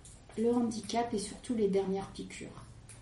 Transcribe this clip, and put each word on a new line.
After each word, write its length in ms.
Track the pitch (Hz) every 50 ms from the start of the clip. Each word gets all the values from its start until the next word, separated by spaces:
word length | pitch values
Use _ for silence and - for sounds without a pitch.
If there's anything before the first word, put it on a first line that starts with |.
| - - - - - - - -
le 160 | 220 233 240
handicap 580 | 247 233 226 220 220 - - - 233 240 233 -
et 40 | 208
surtout 380 | 196 - - - - - 247
les 120 | 220 214 190
dernières 400 | 185 196 190 185 190 196 190 -
piqûres. 380 | - - 185 190 - - - - - - - - - - - - - -